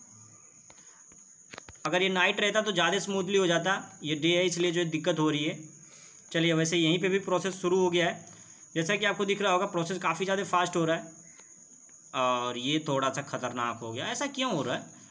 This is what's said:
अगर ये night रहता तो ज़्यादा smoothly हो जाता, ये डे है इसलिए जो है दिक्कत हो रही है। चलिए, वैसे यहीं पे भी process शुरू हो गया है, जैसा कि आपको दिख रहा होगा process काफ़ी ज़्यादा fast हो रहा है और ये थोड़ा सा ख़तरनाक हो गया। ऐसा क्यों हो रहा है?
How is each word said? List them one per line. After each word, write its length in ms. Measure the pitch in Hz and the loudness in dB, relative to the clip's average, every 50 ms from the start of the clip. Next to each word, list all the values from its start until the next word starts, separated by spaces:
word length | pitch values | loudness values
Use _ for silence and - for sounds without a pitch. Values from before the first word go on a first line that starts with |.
| - - - - - - - - - - - - - - - - - - - - - - - - - - - - - - - - - - - - - | -20 -20 -20 -20 -20 -20 -20 -20 -20 -20 -20 -20 -20 -20 -20 -20 -20 -20 -20 -20 -20 -20 -20 -20 -20 -20 -20 -20 -20 -20 -20 -20 -20 -20 -14 -8 -4
अगर 160 | 151 160 180 185 | -2 0 2 2
ये 60 | 190 | 2
night 300 | 190 185 180 196 208 208 | 2 2 2 2 2 2
रहता 220 | 202 202 196 220 208 | 0 0 2 0 0
तो 100 | 214 196 | 0 2
ज़्यादा 260 | 170 170 170 190 196 | 2 2 2 2 0
smoothly 380 | 165 202 196 196 185 190 202 196 | -2 -2 -2 -2 0 2 2 2
हो 80 | 190 | 4
जाता, 360 | 170 170 165 160 190 190 208 - - - - - | 4 2 2 2 0 -2 -2 -4 -10 -16 -10 -6
ये 120 | 147 156 | -4 -4
डे 200 | 147 147 170 175 | 0 2 2 2
है 100 | 175 185 | 4 2
इसलिए 260 | 180 170 165 175 175 165 | 2 0 0 0 0 2
जो 80 | 175 | 0
है 80 | 175 165 | 0 0
दिक्कत 300 | 160 156 - 180 170 - | -2 -2 0 0 0 2
हो 120 | 156 156 | 2 0
रही 140 | 147 147 147 | 0 0 -2
है। 160 | 165 185 - - - - - - - - - - - - - - - - | -4 -6 -6 -12 -18 -20 -20 -20 -20 -20 -20 -20 -20 -20 -20 -14 -6 -2
चलिए, 200 | 165 165 170 165 | 0 2 2 4
वैसे 240 | 160 160 160 180 | 2 2 2 2
यहीं 220 | 170 165 156 170 185 | 2 2 4 2 2
पे 100 | 190 185 | 2 2
भी 100 | 185 196 | 0 0
process 400 | 190 190 180 175 170 190 180 - - | 0 0 0 0 0 -2 -4 -2 0
शुरू 180 | 180 180 190 | 0 2 4
हो 100 | 185 175 | 2 4
गया 160 | 170 175 165 | 4 2 2
है, 200 | 180 - - - - - - - - - - - - - | 0 0 -4 -10 -18 -20 -20 -20 -20 -20 -20 -16 -8 -4
जैसा 200 | 160 165 165 208 | -2 0 0 0
कि 80 | 202 208 | 0 2
आपको 200 | 202 190 208 202 | 0 0 0 0
दिख 160 | 196 202 202 202 | 0 0 0 2
रहा 100 | 202 180 | 2 2
होगा 140 | 180 196 | 2 2
process 320 | - - 170 165 165 190 180 | 0 -2 -2 -2 -2 -4 -2
काफ़ी 260 | 190 170 165 165 190 | -2 -2 -2 -2 0
ज़्यादा 180 | 185 196 196 196 | 0 0 0 0
fast 300 | - - 180 180 175 - | 0 2 2 2 2 2
हो 80 | 180 165 | 0 2
रहा 120 | 160 165 | 2 0
है 160 | - - - - - - - - - - - - - - - - - - - - - - - - | -2 -4 -8 -18 -20 -20 -20 -20 -20 -20 -20 -20 -20 -20 -20 -20 -20 -20 -20 -20 -20 -16 -8 -2
और 440 | 135 127 127 123 123 123 123 120 120 | 0 2 2 2 0 0 -2 -4 -4
ये 200 | 123 135 151 156 - 151 | -2 0 0 0 0 0
थोड़ा 200 | 139 135 135 131 | 0 2 2 0
सा 120 | - 147 135 | 0 -2 -6
ख़तरनाक 560 | - - 120 123 120 110 123 120 120 117 113 | -6 -6 -6 -4 -4 -4 -2 -2 -2 -4 -6
हो 100 | 120 113 113 | -8 -8 -8
गया। 140 | 127 160 | -6 -6
ऐसा 200 | 208 247 - 285 269 | -6 -6 -4 -6 -6
क्यों 240 | 277 262 262 254 202 | -4 -4 -2 -2 0
हो 100 | 151 127 | -2 -2
रहा 120 | 120 147 | -2 -2
है? 100 | 220 - - - - - - | -4 -6 -10 -18 -20 -20 -20